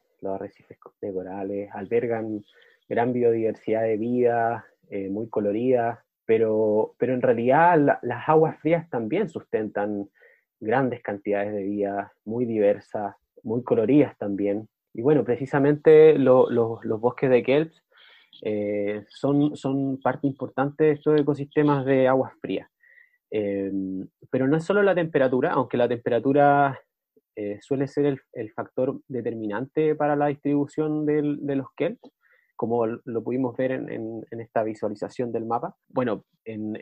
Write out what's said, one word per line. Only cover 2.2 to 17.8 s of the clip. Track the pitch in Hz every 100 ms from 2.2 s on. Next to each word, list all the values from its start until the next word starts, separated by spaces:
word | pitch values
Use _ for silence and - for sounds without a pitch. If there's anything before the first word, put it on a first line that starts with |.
| 110 107 - _ _ _ -
gran | 156 120
biodiversidad | 123 117 117 110 104 - 110
de | 113 107
vida, | 117 123 120 117 113 117 - _ _
eh, | 101 95
muy | 101 110
colorida, | 113 104 107 127 123 117 117 _ _
pero, | - 113 110 107 110 107 107 -
pero | 123
en | 127
realidad | 123 117 120 139 170 170
la, | 143 -
las | 120 120 -
aguas | 160 160 -
frías | 151 170 165
también | 123 110 170 214
sustentan | 107 - 113 107 104 104 104 101 _ _ _ _ _
grandes | 107 123 131 117
cantidades | - 101 104 101 104
de | 104
vida, | 98 104 98 101 98 _
muy | - 117 120
diversas, | 110 101 104 - 110 101 - _ _
muy | - 120
coloridas | 120 120 139 147 127 -
también. | 104 98 101 104 113 _ _
Y | -
bueno, | 123 151
precisamente | 110 - 135 147 139 147 160 156 156 143
lo-, | 131 127 120
lo-, | 120 113 113
los | 113 110
bosques | 120 - 135
de | 123
kelp, | 110 139 165 -